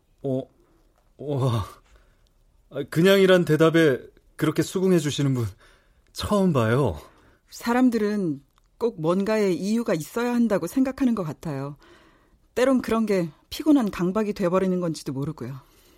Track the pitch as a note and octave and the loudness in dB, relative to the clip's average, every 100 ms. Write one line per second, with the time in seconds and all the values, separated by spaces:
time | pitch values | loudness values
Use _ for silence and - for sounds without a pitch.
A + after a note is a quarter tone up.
0 | _ _ C#3 C3 - _ _ _ _ _ | _ _ -6 -6 -6 _ _ _ _ _
1 | _ - C#3 B2+ C3 A2+ F2+ - _ - | _ -14 -6 -2 -2 -2 -6 -12 _ -20
2 | _ _ _ _ _ _ _ C#3 D3+ D#3 | _ _ _ _ _ _ _ -10 -6 2
3 | F#3 G3 F#3+ F#3 D#3+ D3+ D#3+ E3 D#3 B2+ | 4 6 6 4 4 4 4 6 4 2
4 | - _ _ - D#3 - D3+ F#3+ F#3 F3 | -4 _ _ -4 -2 0 -2 0 2 2
5 | D3 C3+ C#3 B2+ A2 - _ _ _ _ | 2 -2 0 0 -4 -8 _ _ _ _
6 | _ - - G3+ F#3+ C#3 A2 B2+ B2 D2+ | _ -10 -2 0 2 2 2 2 0 -4
7 | - _ _ _ _ - A#3+ A#3+ B3+ A3+ | -14 _ _ _ _ -10 -2 2 2 2
8 | G#3 G#3 F3 C#3 _ _ _ - A#3+ F#3+ | -2 -2 -4 -6 _ _ _ -6 -4 -2
9 | D#3 F#3 G3+ A3 G3+ E3 F#3+ A3+ A3+ E3 | 0 0 0 0 0 -2 -2 -2 -2 -4
10 | D3 A#3 A#3+ A#3+ A#3 F#3+ E3+ C4+ C4 C4 | -4 -4 -2 0 0 0 -2 -2 -2 0
11 | B3+ G#3+ D#3+ - E3 C3+ C#3+ D3 _ - | -2 -2 -6 -8 -8 -8 -8 -12 _ -20
12 | _ _ _ _ _ - C4 B3+ - A3+ | _ _ _ _ _ 0 2 2 0 -2
13 | G#3+ F#3+ E3+ - - - D#4 C#4+ G#3 - | 0 0 -2 -8 -16 -4 2 4 2 -2
14 | F3+ G#3+ G#3 G#3 F3 F#3 F#3+ F3+ F3 D#3 | -2 -2 -2 -2 0 0 0 -2 -2 -6
15 | - C3 C#3+ D3 B2 C3+ - _ _ | -8 -6 -6 -8 -12 -14 -18 _ _